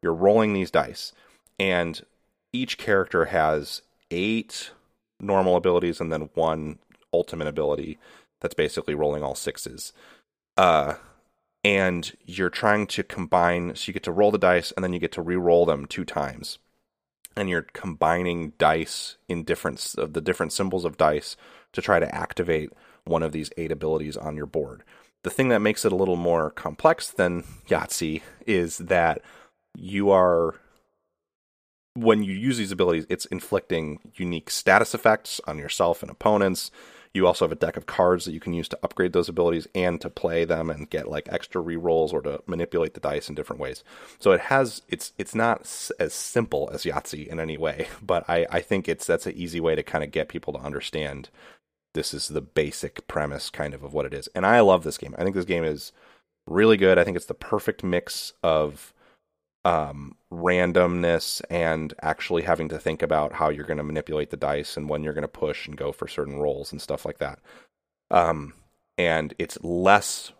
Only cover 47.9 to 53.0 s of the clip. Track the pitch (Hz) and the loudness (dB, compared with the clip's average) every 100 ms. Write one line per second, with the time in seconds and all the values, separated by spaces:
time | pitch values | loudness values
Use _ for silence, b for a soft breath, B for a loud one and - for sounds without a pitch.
47.9 | - 101 87 - 85 85 85 - 98 90 | -10 -2 -2 2 0 0 -2 -2 -2 -2
48.9 | 82 - 85 - - 87 85 82 78 73 | -6 0 -2 -2 -8 -8 -2 0 0 -2
49.9 | 80 73 80 76 85 - 71 73 69 - | -4 -4 -4 -4 -6 -8 -8 -8 -8 -6
50.9 | 78 76 71 71 B B B _ _ _ | -6 -6 -8 -14 B B B _ _ _
51.9 | 80 76 73 - 73 69 - 73 - 73 | -6 -6 -6 -6 -6 -4 -2 -2 -4 -12
52.9 | - | -12